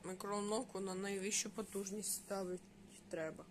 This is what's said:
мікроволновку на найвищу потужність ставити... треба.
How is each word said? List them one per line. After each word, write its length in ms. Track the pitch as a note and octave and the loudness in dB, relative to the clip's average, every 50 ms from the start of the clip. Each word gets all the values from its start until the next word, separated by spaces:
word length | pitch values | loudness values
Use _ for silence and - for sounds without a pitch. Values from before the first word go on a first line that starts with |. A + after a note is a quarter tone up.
| - | -4
мікроволновку 760 | F3 F#3 F#3 - G3+ G3+ G#3 G3+ G#3 G#3+ A3+ C4 - - F#3+ | -4 -4 -2 0 2 2 2 4 4 4 4 2 2 0 0
на 160 | G3 F#3+ F#3 | 0 2 0
найвищу 540 | F#3 G3 G3 G3+ G3 F#3+ G3+ G#3 - - G#3+ | 0 2 2 2 2 2 4 4 4 2 2
потужність 640 | - - G#3+ - - G3 G3+ F#3+ F#3+ G#3+ G3 - - | 0 -2 -4 0 0 -2 -2 0 -2 -2 0 0 0
ставити... 500 | - - - G3+ G3 F#3+ F3+ F3+ F3+ - - - - - - - - - - | -2 0 0 0 2 2 2 0 -2 -4 -10 -18 -18 -18 -16 -16 -16 -8 -4
треба. 360 | - E3 D#3+ D#3+ D#3+ - D#3 - | -2 0 0 0 -2 -4 -10 -14